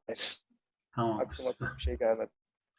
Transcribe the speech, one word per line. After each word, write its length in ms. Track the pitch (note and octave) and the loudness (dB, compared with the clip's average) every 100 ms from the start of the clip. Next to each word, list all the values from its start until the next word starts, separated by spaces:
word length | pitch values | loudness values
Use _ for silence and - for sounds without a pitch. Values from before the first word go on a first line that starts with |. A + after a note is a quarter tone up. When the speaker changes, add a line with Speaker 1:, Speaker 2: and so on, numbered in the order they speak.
| - | -4
Speaker 1:
Hayır. 340 | - - - _ _ _ _ _ A#2+ | -4 -4 -4 _ _ _ _ _ 0
Speaker 2:
Tamam. 240 | A#2 A2 | 2 2
Speaker 1:
Aklıma 320 | C3 - B2+ B2 B2+ C3 | -2 -2 -4 -2 -6 -2
bir 40 | |
şey 160 | B2 A#2+ | -2 2
gelmedi. 320 | A#2 A2+ A2 _ _ _ _ | 2 2 0 _ _ _ _